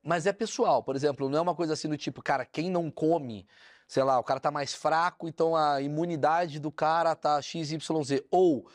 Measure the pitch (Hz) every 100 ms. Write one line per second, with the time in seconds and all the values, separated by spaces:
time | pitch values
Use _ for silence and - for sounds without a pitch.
0 | 147 170 185 196 220 - 208 131 - 135
1 | 147 131 135 151 175 160 160 151 156 147
2 | 143 127 - 139 123 - 180 175 156 -
3 | 156 165 127 104 - _ - - - -
4 | 135 127 - 135 151 147 139 - 151 160
5 | 175 - 165 - 165 165 147 139 143 151
6 | 175 156 147 165 175 147 151 - 156 165
7 | 165 156 151 147 - 165 151 156 - 160
8 | 131 139 - 185 180 123 -